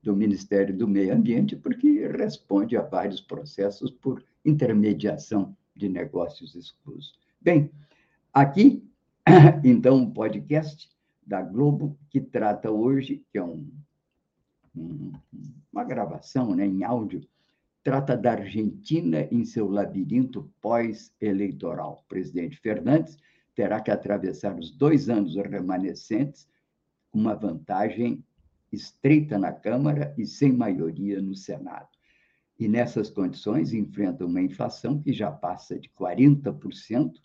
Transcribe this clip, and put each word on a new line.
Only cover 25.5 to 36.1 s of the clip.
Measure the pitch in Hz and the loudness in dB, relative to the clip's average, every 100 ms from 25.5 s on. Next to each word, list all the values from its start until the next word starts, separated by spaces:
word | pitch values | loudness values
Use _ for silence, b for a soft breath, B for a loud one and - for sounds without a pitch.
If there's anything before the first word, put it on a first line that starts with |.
| 98 92 92 92 - - 110 143 - _ _ _ _ _ _ _ | -6 -4 -4 -4 -8 -6 -4 -4 -8 _ _ _ _ _ _ _
com | 110 | -2
uma | 110 | -2
vantagem | 101 104 80 - 95 107 107 120 - - _ _ _ _ | -2 -6 -8 -6 -2 -2 -2 -4 -4 -12 _ _ _ _
estreita | 104 - _ 139 156 151 104 | -14 -14 _ 2 2 2 -2
na | 87 | -4
Câmara | - 107 123 147 147 143 - | -4 -4 -2 -2 -2 -6 -8
e | 104 | -10
sem | - 143 | 0 2
maioria | 123 110 90 82 78 101 98 | 2 0 -2 -6 -6 -6 -6
no | 95 | -6
Senado. | 95 - 85 - 80 - _ _ _ _ _ _ _ | -8 -12 -12 -12 -16 -20 _ _ _ _ _ _ _
E | 110 | -2
nessas | 113 123 117 104 | 0 0 -2 -4
condições | - 92 - 104 107 151 | -4 -4 -4 -4 -2 -2
enfrenta | 110 101 - 98 87 90 | -4 -6 -4 -4 -4 -4
uma | 90 | -2
inflação | 92 - 113 - 120 147 | -2 -4 -8 -6 -6 -4
que | 147 | -2
já | 110 98 | -4 -4
passa | 76 87 - - - | -6 -10 -10 -12 -14
de | - | -14
quarenta | _ 90 | _ -6